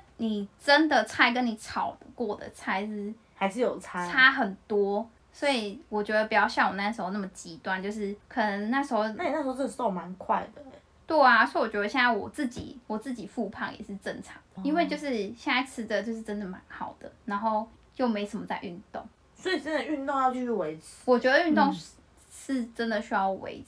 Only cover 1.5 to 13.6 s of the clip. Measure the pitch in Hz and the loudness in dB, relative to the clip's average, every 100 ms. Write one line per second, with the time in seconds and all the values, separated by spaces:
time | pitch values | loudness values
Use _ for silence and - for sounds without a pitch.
1.5 | 214 - 233 233 - - - 220 208 - | -2 -6 -4 -4 -6 -14 -6 -4 -4 -10
2.5 | - - 190 208 208 202 226 _ - 196 | -10 -4 -2 -2 -6 -8 -10 _ -4 -2
3.5 | 208 220 147 - 180 175 277 262 269 208 | 0 0 0 -6 -6 0 6 6 6 0
4.5 | 190 - 208 196 202 233 _ _ - 285 | -4 -2 0 2 0 -4 _ _ -4 0
5.5 | 254 208 220 - 208 208 214 220 214 220 | 0 -2 -10 -6 -4 0 0 2 2 2
6.5 | - 214 190 202 226 180 202 190 - 175 | 2 0 0 -2 -2 -4 -4 -6 -10 -14
7.5 | 165 196 185 196 214 202 202 - - 214 | -10 -4 -4 -4 -4 -4 -6 -6 -2 0
8.5 | 202 214 269 285 220 220 214 349 311 269 | 0 0 0 0 0 0 -2 -2 -2 -2
9.5 | 254 262 - 233 180 175 185 - 202 - | -2 -4 -2 -2 -2 -6 -8 -2 -2 -2
10.5 | - - - _ _ - 311 262 226 269 | -12 -20 -20 _ _ 2 6 8 8 6
11.5 | 349 226 208 208 262 247 214 190 - 262 | 2 -2 0 0 2 2 2 -4 -6 -6
12.5 | - - 254 - 214 269 240 175 - 202 | -6 -12 -14 -8 -8 -6 -8 -8 -6 -6
13.5 | - | -6